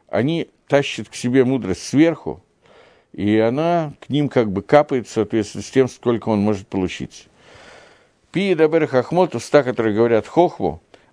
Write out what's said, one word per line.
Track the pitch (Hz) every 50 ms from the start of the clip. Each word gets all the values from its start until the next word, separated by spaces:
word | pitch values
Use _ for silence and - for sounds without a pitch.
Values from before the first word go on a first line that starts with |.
| _ _
они | - 101 120 151 165 165 - - _ _ _ -
тащат | 143 143 139 - - - 107 -
к | -
себе | - - 123 123 135 123
мудрость | 127 135 123 101 92 90 - -
сверху, | - - 139 160 165 156 - - 73 67 - _ _ _ _ _ _ _ _ _ _ _ _ _ _ -
и | - 95 104 107 110
она | 110 117 123 143 160 170 175 170 156 147 110 -
к | - -
ним | 127 147 147 131
как | - 131 117 104
бы | 92 101 -
капает | - 147 147 147 - 143 123 101
в | -
соответствии | - 113 104 104 - 110 101 - - 95
с | 98 -
тем, | - 131 131
сколько | 120 - - - 123 120 107 - 117
он | 110 101
может | 101 107 107 95 101
получить. | - - 98 92 85 - - - - - - - _ _ _ _ - - - - - - - - _ _ _ _ _ _ _ _ _
«Пи | - 170 202 196 180
дабер | 151 160 151 165 165 151
хохмот», | 127 131 127 117 - 165 175 185 - -
уста, | 117 - - - 147 127
которые | 127 113 120 110 110 101
говорят | 107 117 117 117 107 101
«хохму», | - - 160 175 170 - - 98 80 76 - - _ _ _ _ _